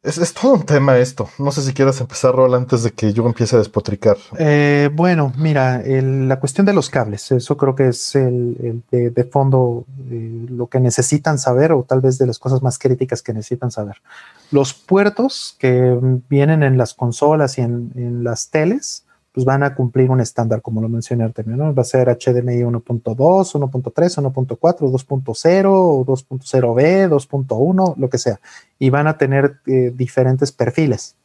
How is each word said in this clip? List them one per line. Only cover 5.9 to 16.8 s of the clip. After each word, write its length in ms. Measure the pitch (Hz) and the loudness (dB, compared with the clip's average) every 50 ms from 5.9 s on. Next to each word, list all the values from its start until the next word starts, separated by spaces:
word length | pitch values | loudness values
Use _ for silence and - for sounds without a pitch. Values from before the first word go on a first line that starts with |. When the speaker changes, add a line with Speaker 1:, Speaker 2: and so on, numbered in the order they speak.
| 135 131 131 131 135 135 131 131 | 0 0 0 0 0 0 0 0
Speaker 2:
la 100 | 135 131 | 0 -2
cuestión 260 | 139 135 - - 196 | -2 -4 0 2 2
de 60 | 202 202 | 4 4
los 160 | 180 139 - | 2 0 0
cables, 420 | - 135 117 107 104 101 - - 135 | -2 -2 -2 -2 -6 -10 -4 -2 -2
eso 240 | 123 120 - 147 | -2 0 -2 -2
creo 180 | 135 143 135 131 | 0 0 0 2
que 140 | 135 135 127 | 2 0 0
es 260 | 120 - - - - | 0 -2 -8 -2 0
el, 400 | 139 131 127 123 123 120 120 117 123 123 | 0 0 0 0 -2 -4 -4 -6 -6 -8
el 200 | 117 113 117 - _ | -8 -8 -8 -6 _
de, 200 | - 123 120 120 | -2 0 0 0
de 140 | 120 123 123 | 0 -2 -4
fondo, 600 | 127 - 139 135 135 135 131 127 120 117 120 123 - 135 135 135 123 | 0 0 0 2 4 2 2 2 0 -2 -6 -10 -14 -18 -18 -14 -12
eh, 360 | 120 113 113 113 113 113 113 123 | -10 -10 -10 -10 -12 -12 -12 -10
lo 180 | 127 120 120 | -8 -8 -8
que 120 | 120 - 127 | -4 -2 0
necesitan 580 | 127 120 - - 127 - 147 147 - 160 156 | 0 0 0 0 -2 0 -2 0 0 -2 -2
saber, 360 | 131 - 131 123 127 147 160 165 | 0 0 0 2 2 4 4 2
o 100 | 135 123 | 0 0
tal 160 | _ 131 131 | _ -2 0
vez 180 | 131 131 127 | 2 0 0
de 80 | 131 131 | 2 0
las 140 | 120 113 - | -2 -2 -6
cosas 240 | - 127 135 127 131 | -4 -2 -2 0 0
más 160 | 123 123 - | -2 -4 -2
críticas 420 | - 131 127 123 131 127 - - | -2 -2 0 0 -2 -6 -6 -8
que 120 | _ - 110 | _ -10 -10
necesitan 360 | 110 104 - 123 117 127 120 | -10 -8 -8 -8 -6 -6 -8
saber. 280 | 107 113 104 101 101 _ _ _ - - - - _ _ _ _ | -8 -8 -10 -10 -12 _ _ _ -20 -20 -20 -20 _ _ _ _
Los 240 | 147 143 135 135 - | 0 0 0 0 -4
puertos 840 | _ _ - 190 196 202 208 202 - 247 269 - - - - - _ | _ _ 0 2 2 2 2 0 0 -2 -2 -4 -8 -14 -14 -10 _
que 400 | - 127 123 123 127 127 123 120 127 131 127 123 - _ | 0 2 4 4 4 2 2 2 2 0 0 0 -2 _
vienen 340 | 143 139 143 151 160 156 147 | 0 2 4 4 4 2 4
en 140 | 135 131 | 2 4
las 160 | 127 | 2